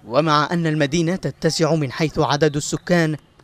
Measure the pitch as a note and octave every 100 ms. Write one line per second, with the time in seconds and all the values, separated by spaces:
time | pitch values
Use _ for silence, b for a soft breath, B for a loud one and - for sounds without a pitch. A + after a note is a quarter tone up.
0 | G2+ B2 D#3+ D3 D3 F3 E3 D#3 C#3+ E3+
1 | E3 F3+ D3+ - E3 - D#3+ D#3+ C#3+ -
2 | D#3 - C#3 C#3+ D#3 C#3+ - E3 - F3
3 | D#3+ D3+ _ _